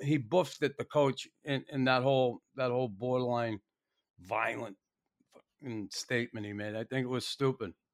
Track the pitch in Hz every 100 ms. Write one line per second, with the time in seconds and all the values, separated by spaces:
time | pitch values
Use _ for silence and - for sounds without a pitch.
0 | 139 151 107 180 170 - 143 - 117 151
1 | 139 127 - _ 151 135 - 139 131 131
2 | 131 135 127 117 _ 131 127 123 127 98
3 | 123 127 123 120 117 104 - _ _ _
4 | _ - 87 110 113 117 113 98 _ _
5 | _ _ _ - _ _ 139 113 98 -
6 | - 123 117 113 104 104 104 110 113 131
7 | 123 127 - - 139 - 101 - _